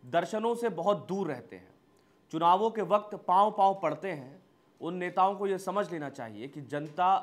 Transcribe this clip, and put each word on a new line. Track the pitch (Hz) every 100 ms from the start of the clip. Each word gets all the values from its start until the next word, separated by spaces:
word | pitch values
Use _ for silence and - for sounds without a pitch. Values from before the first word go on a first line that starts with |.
दर्शनों | 127 165 175 214 226
से | 233 233
बहुत | 170 170 202 127
दूर | 190 180
रहते | 131 117 92
हैं, | 90 _ _ _ _ _ _
चुनावों | 160 170 185 220
के | 220
वक्त | 185 208 208 190 -
पांव-पांव | 180 208 208 196 196
पड़ते | 165 147 190
हैं, | 156 127 147 _ _ _ _
उन | 156 180
नेताओं | 180 180 185
को | 196 196
यह | 190
समझ | 190 190 202
लेना | 170 147
चाहिए | 135 117 104 127
कि | 151
जनता | 127 147 147 151 180 190